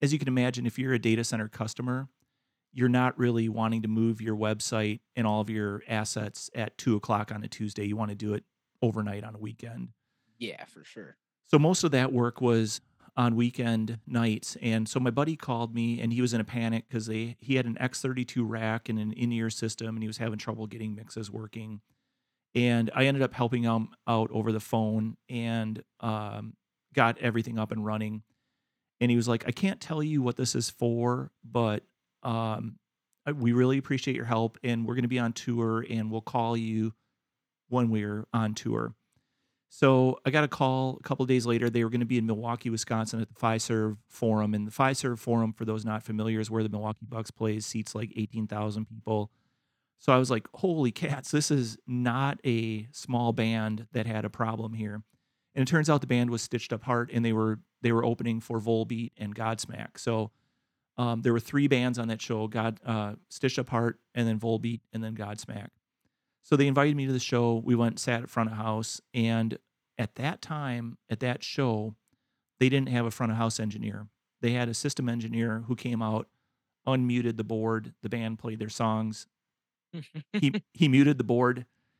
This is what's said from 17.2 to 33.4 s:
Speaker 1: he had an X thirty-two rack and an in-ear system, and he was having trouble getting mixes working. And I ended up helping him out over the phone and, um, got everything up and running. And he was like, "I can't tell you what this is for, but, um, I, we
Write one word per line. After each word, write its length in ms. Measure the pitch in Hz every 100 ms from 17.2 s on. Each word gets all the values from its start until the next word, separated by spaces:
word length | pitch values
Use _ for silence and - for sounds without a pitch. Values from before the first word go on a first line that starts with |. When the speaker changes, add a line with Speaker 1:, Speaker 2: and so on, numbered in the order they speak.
| 117 117
Speaker 1:
he 160 | 131 131
had 100 | 123
an 120 | 117
X 220 | 127 -
thirty-two 420 | 135 127 123 127
rack 460 | 110 113 110 113 -
and 100 | 110
an 140 | 107
in-ear 360 | 113 120 117 113
system, 460 | - 113 - 113 113
and 80 |
he 40 | 110
was 100 | 107
having 200 | 113 107
trouble 300 | - 113 107
getting 260 | 117 110
mixes 380 | 104 113 113 104
working. 500 | 110 110 113 110 104 _ _ _ _ _ _ _
And 380 | 120 120 117 113
I 120 | - 135
ended 180 | 139
up 100 | 131
helping 300 | - 120 123
him 320 | 117 113 113 - -
out 220 | 113 113
over 200 | 117 110
the 80 | 110
phone 560 | - 113 110 110 110 - -
and, 540 | 123 117 117 110 110 - -
um, 560 | 117 107 104 107 107 - _ _ _
got 240 | - 113 117
everything 380 | 120 113 113 113
up 140 | 107
and 140 | 110 107
running. 380 | 107 107 107 - _ _ _ _ _ _ -
And 100 | 123
he 60 | 120
was 120 | 113
like, 180 | 117 -
"I 40 |
can't 280 | - 196 -
tell 240 | - 156
you 180 | 156 147
what 140 | 123 120
this 180 | 123
is 160 | 127 117
for, 600 | - 120 117 120 123 139 _ 117
but, 400 | 120 113 104 _ _ _ _
um, 540 | 127 113 113 107 113 - _ _ _ _ -
I, 60 |
we 220 | 151